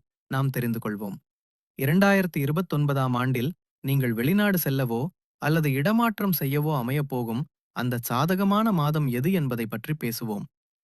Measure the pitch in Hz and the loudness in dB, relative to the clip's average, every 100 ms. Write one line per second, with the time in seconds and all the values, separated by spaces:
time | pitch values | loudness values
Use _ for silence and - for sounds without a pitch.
0 | _ _ - 135 135 127 117 117 110 104 | _ _ -6 -2 0 0 -2 -2 -4 -6
1 | 104 98 _ _ _ _ _ - 135 180 | -8 -12 _ _ _ _ _ -4 0 4
2 | 202 196 180 156 139 156 185 151 147 139 | 4 4 2 0 0 0 0 0 0 2
3 | 131 123 127 123 135 - _ _ 135 139 | 0 0 0 0 -2 -6 _ _ -2 0
4 | 123 110 131 202 208 185 147 135 123 117 | 2 0 2 4 4 2 0 -2 0 -2
5 | 160 - _ - 143 160 151 135 160 226 | -4 -8 _ -6 0 2 2 2 2 2
6 | 233 202 202 170 139 147 151 147 117 147 | 2 0 -2 -2 0 0 0 0 0 -2
7 | 143 127 117 113 160 _ _ - 123 120 | -2 -4 -2 -4 -6 _ _ -6 -2 -2
8 | - 123 160 185 196 202 226 175 147 156 | -2 0 2 2 2 2 2 2 2 0
9 | 147 120 151 190 135 117 110 113 - 151 | 0 0 0 0 0 -2 -4 -6 -6 -4
10 | 120 113 117 104 - _ _ _ | -4 -4 -6 -6 -8 _ _ _